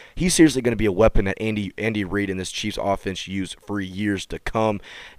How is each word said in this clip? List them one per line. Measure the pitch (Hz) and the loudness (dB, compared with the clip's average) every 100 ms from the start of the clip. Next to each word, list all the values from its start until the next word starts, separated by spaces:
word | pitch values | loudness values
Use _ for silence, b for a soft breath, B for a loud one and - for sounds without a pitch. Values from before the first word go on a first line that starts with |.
| B | B
He's | B 175 | B 2
seriously | - 160 131 | 6 6 6
gonna | 120 110 | 0 2
be | 107 | 2
a | |
weapon | 90 110 - | 4 6 6
that | 98 - | 2 0
Andy, | 110 107 95 - | -2 -2 -4 -4
Andy | 110 107 | -4 -2
Reid | 92 101 98 | -2 -2 -2
and | 92 | -4
this | 90 | -6
Chiefs | - 107 98 | -6 -6 -4
offense | 101 98 101 92 - | -2 -2 -2 -6 -6
use | 95 90 | -6 -6
for | - - 101 | -8 -8 -6
years | 95 92 104 98 - | -6 -4 -2 -2 -4
to | 85 | -8
come. | - 113 110 101 B B B | -4 0 0 0 B B B